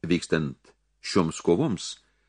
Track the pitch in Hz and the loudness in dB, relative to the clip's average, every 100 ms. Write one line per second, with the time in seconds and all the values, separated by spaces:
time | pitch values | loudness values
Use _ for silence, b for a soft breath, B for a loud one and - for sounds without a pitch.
0 | 82 87 - 80 71 - _ _ _ _ | 0 -2 2 -2 -2 -8 _ _ _ _
1 | - 101 80 - - 87 151 90 - - | 0 2 2 0 0 2 2 -2 -8 -14
2 | _ _ | _ _